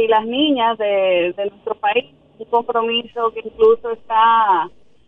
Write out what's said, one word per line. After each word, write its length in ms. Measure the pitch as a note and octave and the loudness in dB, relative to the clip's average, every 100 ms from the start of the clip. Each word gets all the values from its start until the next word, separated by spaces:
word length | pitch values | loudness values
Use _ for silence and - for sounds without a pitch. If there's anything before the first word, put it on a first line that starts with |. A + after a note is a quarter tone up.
y 60 | A3+ | 2
las 180 | A3 A3 | 2 0
niñas 500 | B3+ D#4 C4 A3+ A3 | -2 0 0 0 0
de, 540 | G#3 G3 F#3+ F3+ F3 F#3 | -2 0 0 0 -2 -4
de 100 | G3+ | -8
nuestro 280 | G3+ A3 G#3 | -8 -10 -4
país, 300 | G#3 A#3 - _ _ - | -2 -2 -4 _ _ -20
un 60 | A3 | -4
compromiso 840 | A#3 A#3 A#3 A3+ A#3 A#3 A#3 A3+ | -2 -2 -2 -2 -4 -8 -6 -4
que 80 | A3+ | -6
incluso 520 | A3 A3+ A3 A#3 A#3+ | -12 2 4 4 -2
está 760 | A3+ - A3 A3+ A3+ G#3+ F3 D3+ - - _ | -10 -4 2 4 4 2 0 -2 -10 -20 _